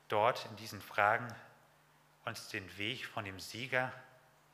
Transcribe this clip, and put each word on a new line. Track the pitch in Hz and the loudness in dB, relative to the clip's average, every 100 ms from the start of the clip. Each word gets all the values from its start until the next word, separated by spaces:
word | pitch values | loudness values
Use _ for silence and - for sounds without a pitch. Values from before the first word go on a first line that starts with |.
| - | 0
dort | 107 113 131 113 | 6 6 4 -2
in | 107 | -10
diesen | 110 101 | -12 -12
Fragen | - - 104 117 123 107 - - - _ _ _ _ _ - | -4 4 6 6 0 -10 -14 -20 -20 _ _ _ _ _ -8
uns | 110 - | -8 -6
den | 107 92 90 | -8 -8 -6
Weg | 104 123 - | -4 -4 -6
von | - | -6
dem | 101 95 | -6 -8
Sieger | - 107 127 127 127 - - - _ _ _ | -10 -10 0 0 0 -4 -16 -20 _ _ _